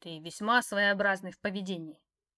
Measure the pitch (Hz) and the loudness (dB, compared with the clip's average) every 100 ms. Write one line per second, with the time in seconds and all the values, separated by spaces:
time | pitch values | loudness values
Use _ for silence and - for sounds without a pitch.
0 | 170 160 165 - 214 240 - 202 202 196 | -14 -10 -10 -6 2 2 4 2 2 4
1 | 202 190 185 - 208 196 185 175 160 - | 2 2 -4 -6 -6 -4 -4 -6 -6 -14
2 | _ _ _ | _ _ _